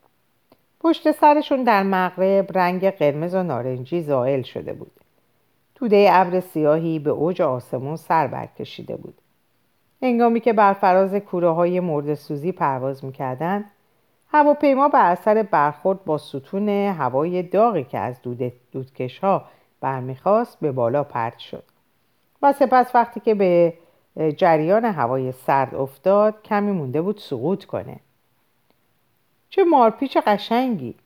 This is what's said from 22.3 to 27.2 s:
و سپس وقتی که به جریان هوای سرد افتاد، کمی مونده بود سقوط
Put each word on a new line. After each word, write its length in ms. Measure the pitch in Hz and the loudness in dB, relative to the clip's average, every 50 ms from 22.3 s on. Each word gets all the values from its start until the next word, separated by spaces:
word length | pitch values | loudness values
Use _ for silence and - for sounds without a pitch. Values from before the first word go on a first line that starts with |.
| _ - | _ 0
و 120 | - 285 277 | 2 2 2
سپس 420 | - 285 220 254 254 240 247 - | 4 2 4 4 2 2 4 2
وقتی 240 | 240 233 226 - 214 | 2 2 0 -2 -6
که 160 | - 226 214 | -2 0 0
به 380 | 202 202 185 175 170 170 165 170 - _ _ _ _ _ _ - - 156 156 143 - | 2 2 4 4 4 4 2 2 -4 _ _ _ _ _ _ -8 -4 -4 -2 0 2
جریان 480 | 185 175 165 156 156 165 196 226 233 | 4 4 4 4 2 2 0 0 0
هوای 460 | 226 185 151 120 117 131 135 131 127 | 0 -2 -2 -2 -2 -2 -2 -4 -6
سرد 440 | 127 - - - 143 139 131 127 - | -8 -8 -2 0 0 0 0 -2 -4
افتاد، 640 | 151 135 131 - _ - 185 196 208 214 214 214 - _ | -6 -6 -8 -8 _ 0 2 2 4 2 2 0 -4 _
کمی 280 | - 214 202 202 208 | -4 -4 -2 -2 -2
مونده 300 | 196 175 143 127 123 151 | -2 -4 -4 -4 -4 -4
بود 160 | 170 196 208 | -4 -4 -6
سقوط 480 | - | -8